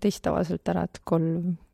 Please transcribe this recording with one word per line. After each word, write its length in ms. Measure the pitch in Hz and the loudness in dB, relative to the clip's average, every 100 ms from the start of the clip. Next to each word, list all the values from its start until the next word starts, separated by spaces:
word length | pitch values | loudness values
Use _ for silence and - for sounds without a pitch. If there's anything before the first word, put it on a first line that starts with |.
teist 180 | 202 - 175 | 0 0 0
tavaliselt 420 | 156 170 170 - | 0 0 -2 -2
ära, 140 | 175 | -2
et 160 | 175 - | -2 -6
kolm 500 | - 165 165 165 175 170 - | 0 2 2 0 -2 -4 -8